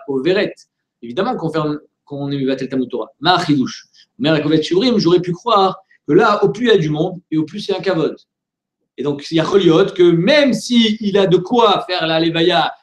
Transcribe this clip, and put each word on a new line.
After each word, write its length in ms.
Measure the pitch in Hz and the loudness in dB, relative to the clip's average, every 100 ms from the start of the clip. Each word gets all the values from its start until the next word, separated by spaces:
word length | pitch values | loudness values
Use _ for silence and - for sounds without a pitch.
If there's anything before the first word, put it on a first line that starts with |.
| - | -6
overet. 480 | 131 147 190 170 - _ _ _ _ | -4 0 0 -2 -6 _ _ _ _
Évidemment 340 | 117 123 233 240 | -10 -4 -4 -4
qu'on 140 | 160 | -4
ferme, 300 | 156 151 147 - _ | -2 -4 -6 -10 _
qu'on 260 | _ 139 143 | _ -10 -6
est 80 | 139 | -2
Mevatel 300 | 135 135 127 | -2 -2 -4
Talmud 200 | 131 127 | -4 -4
Torah. 200 | 120 - _ | -6 -10 _
Ma 240 | 156 175 | 0 0
Chidouche. 440 | 175 143 110 - - _ _ _ | 2 0 -2 -8 -20 _ _ _
Mais 120 | 147 | 0
la 100 | 156 | 0
Kovetz 240 | 151 160 | 0 -2
Shiurim, 340 | 156 175 254 214 | 0 0 2 2
j'aurais 220 | 160 175 | 2 2
pu 120 | 175 | 0
croire 480 | 170 233 208 190 185 _ _ - | -6 0 2 2 -2 _ _ -2
que 60 | |
là, 320 | 175 226 208 | 0 2 2
au 60 | 202 | 0
plus 160 | - 240 | 0 2
il 20 | |
y 40 | |
a 60 | - | 2
du 100 | 151 | 0
monde, 320 | 151 185 185 - | -2 -4 -6 -6
et 60 | 156 | -4
au 80 | |
plus 160 | 151 208 | -4 -8
c'est 160 | 208 185 | -6 -4
un 40 | |
kavod. 360 | 190 175 131 - _ _ _ _ _ _ _ - | -2 -2 -2 -6 _ _ _ _ _ _ _ -8
Et 60 | |
donc, 240 | 143 139 - | -6 -6 -4
il 60 | 165 | -2
y 40 | |
a 40 | |
Choliot 420 | - 202 175 160 196 | 2 2 4 4 2
que 160 | - | 4
même 500 | 175 170 190 294 277 | 4 4 4 4 4
si 460 | - - 240 220 214 | 0 0 2 2 0
il 180 | 202 190 | -2 0
a 80 | 156 | 2
de 120 | 175 | 2
quoi 460 | - 240 220 185 - | 2 2 4 2 -2
faire 200 | 180 160 | -4 -2
la 140 | 160 | 0
Levaya, 520 | 165 165 170 170 139 - | 0 0 2 2 0 -6